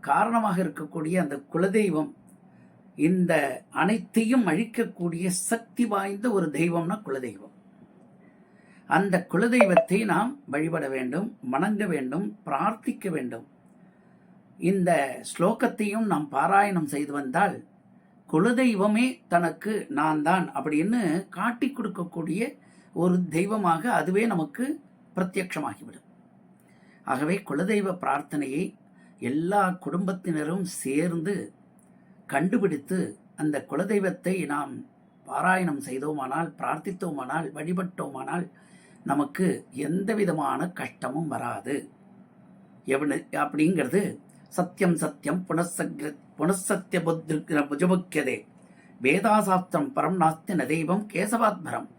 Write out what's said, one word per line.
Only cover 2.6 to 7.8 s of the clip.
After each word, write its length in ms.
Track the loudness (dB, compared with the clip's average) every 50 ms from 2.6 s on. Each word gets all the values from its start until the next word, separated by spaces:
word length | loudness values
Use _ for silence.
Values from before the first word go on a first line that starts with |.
| -20 -20 -20 -20 -20 -20 -4 0
இந்த 340 | 2 2 4 4 2 2 2 2 2 0 -4 -6 -12 _ -2 0
அனைத்தையும் 640 | 2 2 2 0 -2 0 _ 0 2 4 4 4 4 4
அழிக்கக்கூடிய 760 | 2 2 0 -2 -2 -4 -4 -4 -4 -4 -4 -4 -2 -2 -2 -2
சக்தி 580 | -2 -2 -2 -2 -2 -2 -4 -8 -2 -2 0
வாய்ந்த 400 | 0 0 -2 -2 -2 -6 -2 -2 0
ஒரு 160 | 2 2 0 0 0 0
தெய்வம்னா 400 | 0 2 2 0 0 -2 -4 -6 -4
குலதெய்வம். 500 | -6 -6 -6 -6 -8 -10 -12 -18 -20 -20 -20 _ -20 -20 -20